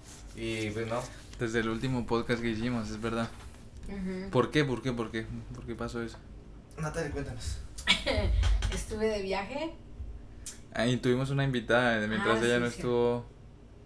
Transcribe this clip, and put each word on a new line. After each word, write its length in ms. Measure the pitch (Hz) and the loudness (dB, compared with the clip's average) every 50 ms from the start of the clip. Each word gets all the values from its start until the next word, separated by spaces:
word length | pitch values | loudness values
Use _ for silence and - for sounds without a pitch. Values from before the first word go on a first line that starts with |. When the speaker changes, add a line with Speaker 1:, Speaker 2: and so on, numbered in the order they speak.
| - - - - - - - | -18 -18 -16 -16 -16 -14 -10
Speaker 1:
y 340 | 110 113 113 113 110 110 104 | -6 -4 -4 -2 -2 -2 -2
pues 160 | 101 113 113 110 | -2 -2 -2 -2
no. 120 | 117 123 135 - - - - - - - | -2 -2 -4 -4 -10 -14 -14 -12 -6 -2
Speaker 2:
Desde 220 | 123 113 110 117 | -2 0 2 2
el 80 | 110 113 | 2 2
último 360 | 113 113 131 131 131 123 113 | 2 0 0 0 0 0 0
podcast 360 | - 120 117 117 - 123 117 117 | 2 2 2 2 2 0 0 2
que 60 | 117 | 0
hicimos, 400 | 110 107 113 123 123 117 107 107 | 0 0 0 0 0 0 -2 -2
es 100 | 110 107 | -4 -2
verdad. 280 | 113 113 113 117 117 113 - - - - - - - - - - - - | -2 -2 0 0 -2 -2 -4 -10 -14 -14 -14 -14 -16 -16 -14 -12 -10 -8
Speaker 3:
Ujú. 420 | 196 196 185 190 185 185 190 196 | -6 -4 -4 -4 -4 -4 -4 0
Speaker 2:
¿Por 200 | - 127 113 - | 4 4 4 4
qué? 140 | - 151 147 | 4 4 4
¿Por 180 | 135 123 110 - | 4 2 0 0
qué? 100 | 131 120 | -2 0
¿Por 180 | 117 113 110 | 0 -2 -2
qué? 160 | 113 113 113 110 117 117 110 - 123 | -2 -4 -4 -4 -6 -8 -8 -10 -10
¿Por 100 | - - | -10 -8
qué 100 | 123 113 | -8 -6
pasó 280 | 110 117 117 117 117 117 | -6 -6 -4 -4 -4 -4
eso? 160 | 113 - - - - - - - - - - - - - - | -6 -6 -10 -14 -14 -16 -16 -16 -16 -18 -18 -18 -14 -8 -6
Speaker 1:
Natalie, 320 | 160 151 156 165 156 143 | -6 -4 -2 -2 -4 -4
cuéntanos. 480 | 139 139 135 127 - - - - - - - - - - - | -4 -4 -6 -6 -6 -6 -6 -6 -6 -6 -8 -10 -10 -4 2
Speaker 3:
<laughs> 840 | - - - - 269 254 208 202 - - - - - - - - - - | 2 2 2 2 0 2 2 4 4 6 6 6 6 6 6 4 2 0
Estuve 320 | 180 - - 220 214 220 220 | 0 -2 -4 -2 0 2 2
de 140 | 214 202 190 | 2 2 0
viaje. 520 | 190 190 196 196 196 262 294 320 330 - - - - - - - - - - - - - - - - - - - - - | -2 -2 -2 -2 -4 -4 -4 -4 -4 -6 -8 -14 -14 -12 -10 -10 -10 -10 -12 -12 -14 -14 -12 -12 -12 -12 -12 -14 -8 -2
Speaker 2:
Ah, 120 | 113 110 | 0 2
y 120 | 123 127 117 | 2 2 2
tuvimos 320 | - 127 123 127 135 135 | 4 4 4 4 2 2
una 140 | 139 139 139 | 2 2 2
invitada, 580 | 139 127 120 110 110 113 123 127 120 117 110 107 | 2 2 0 2 4 6 6 6 6 4 4 2
eh, 20 | 107 | 2
mientras 320 | 110 110 107 110 113 110 | 0 2 4 4 4 6
Speaker 3:
Ah, 40 | 117 | 6
Speaker 2:
ella 120 | 120 120 | 6 6
Speaker 3:
sí, 40 | 123 120 | 6 4
Speaker 2:
no 80 | 120 | 2
Speaker 3:
sí. 60 | 117 | 0
Speaker 2:
estuvo, 480 | - - 123 120 120 120 120 120 120 117 - - - - - - - - - - - - | -2 0 2 4 4 4 4 4 0 -2 -8 -14 -18 -18 -18 -18 -18 -20 -20 -18 -18 -10